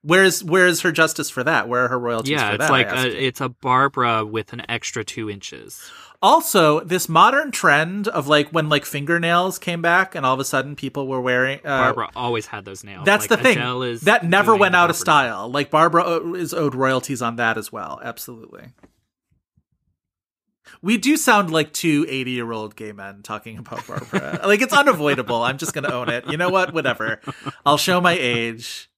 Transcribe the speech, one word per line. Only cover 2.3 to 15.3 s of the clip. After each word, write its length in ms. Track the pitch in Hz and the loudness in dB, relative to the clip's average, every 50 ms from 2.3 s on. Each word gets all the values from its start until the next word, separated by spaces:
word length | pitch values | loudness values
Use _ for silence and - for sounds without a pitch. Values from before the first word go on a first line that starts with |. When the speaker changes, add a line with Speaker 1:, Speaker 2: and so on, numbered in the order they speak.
Speaker 2:
Yeah, 160 | 151 147 120 104 | -2 0 0 0
Speaker 1:
for 60 | 107 | 0
Speaker 2:
it's 80 | 107 139 | 0 2
Speaker 1:
that, 60 | 156 | 2
I 40 | 135 | 2
Speaker 2:
like 140 | 131 117 | 2 2
Speaker 1:
ask 180 | 101 90 127 131 | 0 -2 -2 -2
Speaker 2:
a, 40 | 127 | -2
Speaker 1:
you? 180 | 110 - 135 | -2 -2 -4
Speaker 2:
it's 140 | 127 123 - | -4 -4 -4
a 80 | 139 131 | -8 -8
Barbara 720 | 120 _ - 131 127 127 135 135 - 135 123 120 117 110 107 | -8 _ -2 0 2 2 2 0 0 -2 -2 0 0 -2 -2
with 280 | 107 107 110 107 _ - | -4 -6 -8 -8 _ -14
an 80 | 120 - - | -16 -10 -8
extra 340 | 117 113 - - - 120 104 | -8 -8 -8 -8 -8 -8 -10
two 260 | - - 117 110 107 | -8 -10 -10 -8 -10
inches. 520 | 101 98 - - - 64 53 50 - - - - - - - - - _ | -10 -12 -14 -16 -16 -16 -18 -18 -20 -20 -20 -20 -20 -20 -20 -20 -8 _
Speaker 1:
Also, 580 | - 202 277 330 330 - - 196 165 151 151 160 | 4 6 6 6 4 2 4 4 6 6 4 2
this 280 | 170 165 180 185 - - | 0 -2 -4 -4 -2 2
modern 420 | 160 160 185 226 262 285 311 277 | 6 6 6 6 6 2 -2 -4
trend 560 | - - - 165 143 147 160 170 190 208 202 | -6 0 2 4 4 4 2 -2 -4 -6 -6
of, 180 | 214 - - 131 | -4 -4 -4 0
like, 220 | 139 151 147 147 - | 2 2 2 2 2
when, 180 | 165 165 156 151 | -2 -2 0 2
like, 160 | 151 143 - | 0 -2 -2
fingernails 720 | - - 143 143 147 170 170 170 165 170 175 180 190 180 - | -4 -8 -6 -2 -2 -2 0 0 0 0 0 0 -2 -6 -6
came 220 | - 180 170 170 | -6 -6 -6 -2
back 340 | 165 170 170 185 190 185 - | 0 2 2 2 0 0 -4
and 100 | 170 139 | -2 0
all 80 | 127 131 | 0 0
of 40 | 131 | 0
a 60 | 139 | -2
sudden 300 | - - 135 131 143 147 | -2 -2 -4 -4 -4 -10
people 300 | - - 135 _ 143 139 | -10 -10 -8 _ -6 -6
were 120 | 131 135 127 | -4 -6 -4
wearing, 400 | 123 127 123 123 127 131 135 139 - | -2 0 0 2 0 0 -2 -6 -6
uh, 140 | 147 139 131 127 | -4 0 0 0
Speaker 2:
Barbara 280 | 123 113 120 110 - _ | 0 0 -2 -6 -6 _
always 300 | 117 123 120 120 113 - | -6 -4 -2 -2 -4 -4
had 180 | - - 104 98 | -8 -14 -14 -14
those 200 | 101 98 - - | -14 -18 -18 -16
nails. 200 | 104 98 92 - | -18 -16 -2 2
Speaker 1:
That's 240 | 196 202 208 208 - | 2 2 2 2 0
Speaker 2:
Like, 100 | 233 - | 0 2
Speaker 1:
the 40 | - | 4
thing. 140 | 262 220 | 2 2
Speaker 2:
Adele 260 | 135 120 123 123 127 127 | 2 -2 -4 -4 -4 -4
is 180 | 123 120 117 | -6 -6 0
Speaker 1:
That 220 | 147 185 220 240 175 | 2 2 2 2 2
never 260 | 170 180 196 202 220 | 2 2 4 6 4
Speaker 2:
doing 80 | 220 196 | 6 6
Speaker 1:
went 100 | 202 190 180 | 4 4 6
Speaker 2:
the 40 | |
Speaker 1:
out 120 | 180 175 170 | 4 4 4
of 60 | 165 | 2
Speaker 2:
Barbara 40 | - | -2
Speaker 1:
style. 480 | - - 156 147 135 120 | 0 4 4 4 4 2